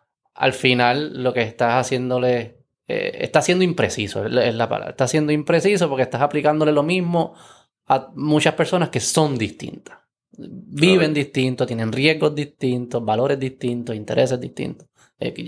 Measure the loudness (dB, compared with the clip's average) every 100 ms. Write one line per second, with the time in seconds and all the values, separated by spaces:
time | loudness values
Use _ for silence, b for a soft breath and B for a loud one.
0 | b _ _ -4 -2 0 2 4 2 2
1 | -4 -4 -2 -2 -2 -2 0 0 0 -2
2 | -2 0 0 0 -4 -14 _ _ -8 -6
3 | -4 -4 -2 0 2 2 2 2 -2 -2
4 | -6 -4 -2 0 2 0 -2 -2 -4 -2
5 | 0 2 2 0 2 2 2 2 2 0
6 | -2 0 0 2 2 4 4 2 2 0
7 | 0 0 -2 B B B B _ -2 -2
8 | -2 -6 0 2 4 2 0 0 0 -2
9 | 0 2 2 0 -4 -6 -14 -14 -18 -20
10 | _ _ _ -20 -18 -18 -12 2 4 6
11 | 4 0 -2 -2 0 0 -2 -2 -2 2
12 | 2 2 0 -2 -8 -4 -2 -2 -4 -4
13 | -2 0 0 0 -4 -6 -6 -4 -6 -8
14 | -4 0 0 -2 -6 -10 -10 -10 -20 b
15 | b -10 -8 -8